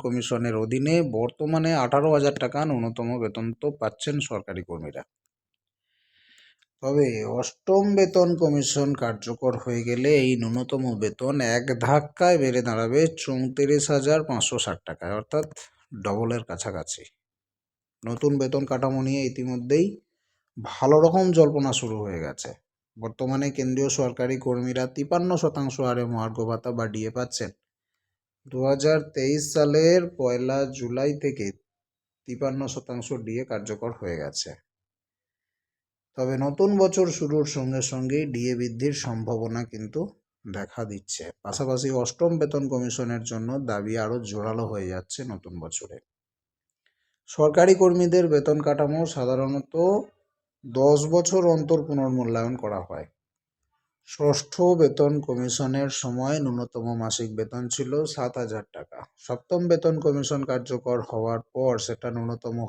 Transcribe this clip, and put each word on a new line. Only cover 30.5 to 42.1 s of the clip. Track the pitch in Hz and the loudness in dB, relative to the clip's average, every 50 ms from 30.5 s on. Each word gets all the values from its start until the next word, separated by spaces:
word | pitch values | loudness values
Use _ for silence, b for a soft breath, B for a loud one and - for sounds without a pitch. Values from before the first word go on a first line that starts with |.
| 135 139 139 131 127 | 0 0 -2 -2 -4
জুলাই | 135 123 117 120 131 139 147 143 147 - | -6 -6 -4 -2 0 0 0 -2 -2 -2
থেকে | 143 - - 104 98 - _ _ _ _ _ _ _ _ _ _ _ _ _ _ | -4 -4 -4 -6 -8 -8 _ _ _ _ _ _ _ _ _ _ _ _ _ _
তিপ্পান্ন | 131 123 120 143 135 131 135 135 | -12 -8 -6 -4 -4 -4 -4 -6
শতাংশ | 127 131 127 123 - 123 120 113 - 143 117 107 | -6 -8 -10 -10 -10 -10 -10 -8 -8 -8 -8 -8
ডিএ | 110 113 120 131 | -6 -6 -6 -6
কার্যকর | - 113 107 104 110 107 101 113 117 - - | -6 -8 -8 -6 -8 -8 -6 -8 -8 -8 -8
হয়ে | 104 90 82 80 | -8 -6 -6 -6
গেছে। | 73 69 - - - 82 - - _ _ _ _ _ _ _ _ _ _ _ _ _ _ _ _ _ _ _ _ _ _ _ _ _ _ _ _ _ _ _ | -6 -8 -8 -8 -8 -10 -12 -18 _ _ _ _ _ _ _ _ _ _ _ _ _ _ _ _ _ _ _ _ _ _ _ _ _ _ _ _ _ _ _
তবে | - 127 131 135 | -4 -4 -2 -2
নতুন | 131 139 143 143 - 190 202 202 196 | -2 -2 -2 0 2 2 4 4 4
বছর | 190 185 185 185 185 170 - | 4 4 4 2 2 2 0
শুরুর | - 147 143 147 151 143 147 - | -2 -2 0 0 0 0 0 -2
সঙ্গে | 147 127 131 131 131 117 - | -4 -4 -2 -2 -2 -4 -4
সঙ্গেই | 131 131 127 127 139 151 156 147 127 | -4 -4 -2 -2 0 -2 -2 -2 -4
ডিএ | 117 120 127 127 | -4 -2 -2 -2
বৃদ্ধির | 120 123 120 113 117 131 147 143 143 - | -2 -4 -4 -4 -2 -2 -2 -2 -4 -4
সম্ভাবনা | 127 117 113 110 123 120 110 113 113 113 120 117 117 | -4 -4 -4 -4 -4 -4 -4 -4 -4 -4 -6 -8 -8
কিন্তু | 117 107 110 104 104 151 185 202 - _ _ _ _ _ - | -10 -12 -10 -8 -6 -6 -6 -8 -10 _ _ _ _ _ -14
দেখা | 107 95 101 98 - - 123 113 | -12 -10 -10 -10 -10 -8 -8 -8
দিচ্ছে। | 104 104 95 - - - - 80 85 - _ | -8 -10 -12 -12 -10 -12 -10 -12 -12 -16 _
পাশাপাশি | - 101 - - 139 131 131 127 139 135 135 | -10 -8 -6 -4 -2 -2 -2 -2 -2 -2 0
অষ্টম | 123 120 117 | -2 -2 -2